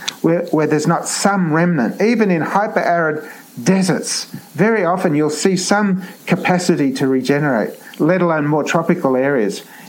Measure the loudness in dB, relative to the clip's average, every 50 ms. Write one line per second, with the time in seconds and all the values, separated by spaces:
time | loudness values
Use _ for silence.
0 | -12 -12 -10 -2 0 0 0 0 -2 -2 0 0 0 2 0 0 0 0 -2 -2
1 | -2 -6 -6 -2 0 0 2 2 0 2 2 2 2 2 2 0 0 -2 0 0
2 | 0 2 2 2 2 2 2 0 0 0 0 0 -2 0 -2 -2 0 2 2 2
3 | 0 0 -2 -4 -8 -12 -18 -20 -20 -18 -12 -6 0 2 2 2 2 0 0 -2
4 | -2 -6 -6 -8 -8 -10 -14 -16 -16 -10 -2 0 2 2 2 2 0 0 0 0
5 | 0 0 0 2 0 0 -2 0 0 0 0 0 0 0 0 2 2 0 0 -2
6 | -4 -8 -16 -12 -4 -2 -2 0 0 0 0 0 2 0 0 2 2 0 0 0
7 | 0 0 0 0 2 0 0 0 2 0 0 0 -2 -2 -6 -12 -18 -14 -6 -2
8 | 0 2 2 2 2 0 0 0 0 0 0 0 0 0 0 -2 0 0 0 0
9 | 0 0 2 2 2 2 2 2 0 0 -2 -6 -12 -18 -20 -20 -12